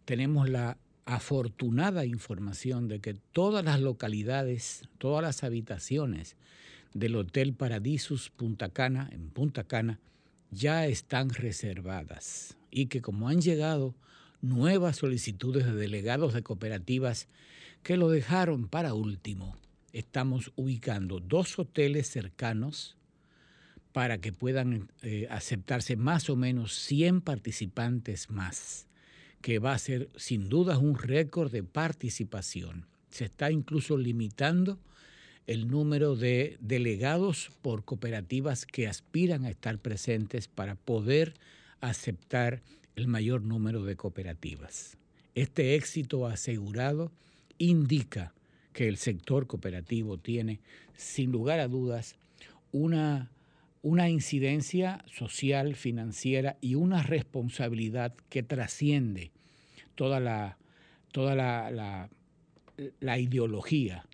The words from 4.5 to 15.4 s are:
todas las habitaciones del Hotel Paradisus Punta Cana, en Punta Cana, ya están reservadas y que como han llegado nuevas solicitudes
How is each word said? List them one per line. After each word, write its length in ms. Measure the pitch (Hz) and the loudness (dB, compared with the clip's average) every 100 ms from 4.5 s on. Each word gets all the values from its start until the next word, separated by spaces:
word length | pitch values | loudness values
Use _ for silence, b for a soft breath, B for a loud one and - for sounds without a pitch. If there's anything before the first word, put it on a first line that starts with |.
| 120 - - - - | -2 -6 -12 -16 -6
todas 240 | 131 151 | -2 0
las 200 | 160 131 | 0 -2
habitaciones 920 | 127 117 110 95 - 139 139 82 82 - B B B B B | -4 -4 -4 -8 -2 -2 0 -4 -8 -16 B B B B B
del 220 | 101 113 117 | -4 0 0
Hotel 380 | 87 139 135 | 0 0 0
Paradisus 760 | 127 127 113 113 151 - 139 - | 0 -2 0 0 -2 -2 -6 -6
Punta 400 | - 117 104 107 | -6 -4 -4 -4
Cana, 400 | - 131 131 135 | 0 0 0 -4
en 180 | - 80 | -8 -8
Punta 340 | - 147 123 | -2 0 0
Cana, 340 | - 117 113 113 b b b b - | -2 0 0 -2 b b b b -14
ya 340 | 95 143 160 156 | -2 2 2 2
están 440 | 113 - 127 135 | 0 -2 0 0
reservadas 1300 | 120 123 98 104 92 92 95 76 85 - - - - - | -2 -4 -4 -6 -6 -6 -8 -8 -12 -14 -12 -14 -18 -8
y 180 | 127 127 | -4 -2
que 120 | 127 | -2
como 300 | 113 104 117 | -4 -2 2
han 100 | 165 | 4
llegado 540 | 165 156 156 156 131 - B B B B | 4 2 2 0 0 -4 B B B B
nuevas 540 | 127 123 151 190 175 - | 0 4 4 4 4 2
solicitudes 680 | 139 123 - 98 | 0 0 -2 -4